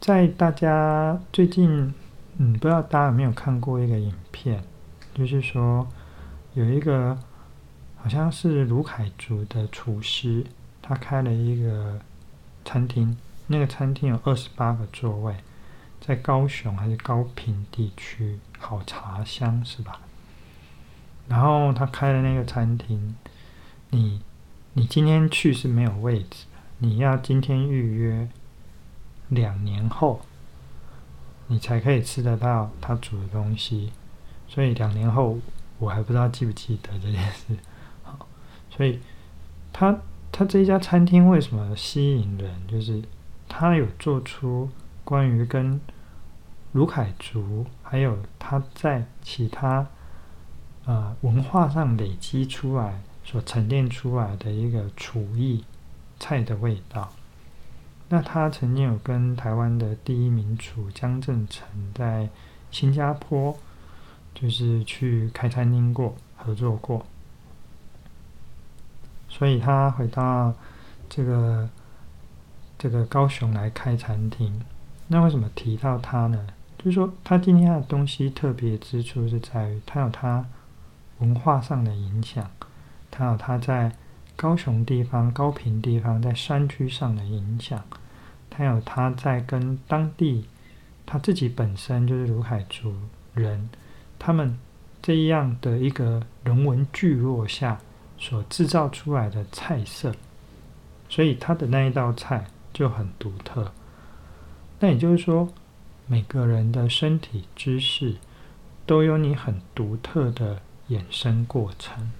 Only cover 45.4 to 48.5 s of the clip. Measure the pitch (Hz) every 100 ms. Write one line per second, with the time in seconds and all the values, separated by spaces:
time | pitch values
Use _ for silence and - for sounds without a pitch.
45.4 | 120 135 131 139 - - - - - -
46.4 | - - - 131 160 151 107 92 - 113
47.4 | 101 104 123 - - 131 135 104 101 -
48.4 | -